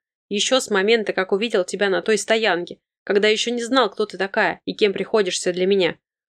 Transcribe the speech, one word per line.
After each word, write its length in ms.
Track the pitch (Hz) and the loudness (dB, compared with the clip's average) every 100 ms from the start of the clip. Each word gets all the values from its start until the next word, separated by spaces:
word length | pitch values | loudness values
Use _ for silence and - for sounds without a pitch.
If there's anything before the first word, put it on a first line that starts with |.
| _ _ _ | _ _ _
«Еще 320 | 202 - 254 | -4 0 0
с 100 | - | 0
момента, 420 | 202 196 233 202 | 0 2 2 2
как 200 | 185 185 | -4 -2
увидел 320 | 196 233 220 | -2 0 -2
тебя 260 | 180 190 202 | -2 -2 -2
на 120 | 180 | 0
той 160 | 170 214 | 0 -2
стоянке, 600 | - 226 220 170 175 - _ _ | 0 0 2 -2 -4 -14 _ _
когда 240 | - 202 214 | -2 2 2
еще 220 | 214 - | 2 -2
не 120 | 240 | -4
знал, 280 | 233 262 220 | 0 2 0
кто 160 | - 214 | 0 -6
ты 100 | 180 | -4
такая 440 | 196 220 190 - | -4 0 0 -2
и 80 | - | -8
кем 200 | - 214 | 0 0
приходишься 600 | 190 190 220 185 - - | 0 -2 0 0 -2 -4
для 140 | 175 185 | 0 2
меня. 320 | 202 170 - _ _ | 2 2 -2 _ _